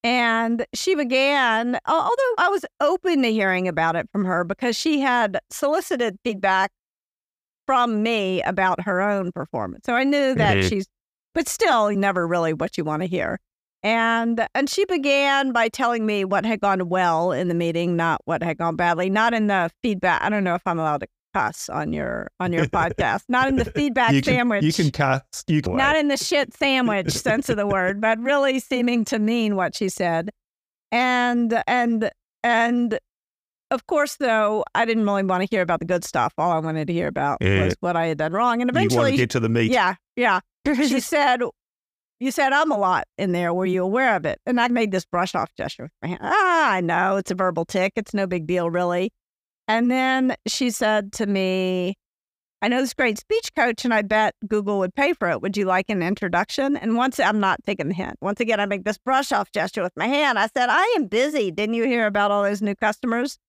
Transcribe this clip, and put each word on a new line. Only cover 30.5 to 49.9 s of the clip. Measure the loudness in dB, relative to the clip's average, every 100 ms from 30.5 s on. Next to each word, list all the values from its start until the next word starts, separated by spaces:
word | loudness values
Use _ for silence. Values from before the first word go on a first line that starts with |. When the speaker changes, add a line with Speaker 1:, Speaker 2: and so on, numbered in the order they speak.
| _ _ _ _
Speaker 1:
And, | -2 0 2 2 0 0 0 0
and, | 0 0 0 -2 -6 _ _
and | 0 2 2 2 0 -4 _ _ _ _ _ _ _
of | -6 0
course, | 0 0 -2
though, | 0 2 2 0 -2
I | 0 0
didn't | 2
really | 2 0
wanna | 0 0 0
hear | 0
about | 0 -2
the | 0
good | -2
stuff. | -2 -2 -2 0
All | 0
I | 0
wanted | -2 -4 -2
to |
hear | -2 -2
about | -2 -2 0
Speaker 2:
Yeah. | 2 2 2
Speaker 1:
was | 0
what | -2
I | 0 -2
had | -2
done | -2
wrong. | 0 0 2
And | 0
Speaker 2:
You |
wanna | 0 2
Speaker 1:
eventually | 2 2 2
Speaker 2:
get | 0
to | 0
the | 0
meat. | 2 2
Speaker 1:
Yeah, | 2 0 -2 _ -2
yeah. | 0 0 _ _
Speaker 2:
<laughs> | -2
Speaker 1:
She | 0 2 0
said, | 0 0 2 0 -2 -8 _ _ _ _ _ _
"You | -4
said | 0 2
'um' | 2 0
a | 0
lot | 2 0 -2 -4
in | -2
there. | 0 0
Were | 0
you | 0 0
aware | 0 0 2 0
of | -2
it?" | -6
And | -2 0
I | 0
made | 0 0
this | -2 -2
brush | -4 -2
off | -2 -6 -6
gesture | -10 -10
with | -16 _
my | -8
hand. | -6
"Ah, | -2 0 2 2 2
I | 0
know. | 0 0 2 0
It's | -2
a |
verbal | -2 0 0
tick. | -4 -2 -2 -2
It's | -6
no | -4 -2
big | -4 -2
deal, | -2 0
really." | 0 0 0 -2 _ _ _ _ _ -2
And | 0 2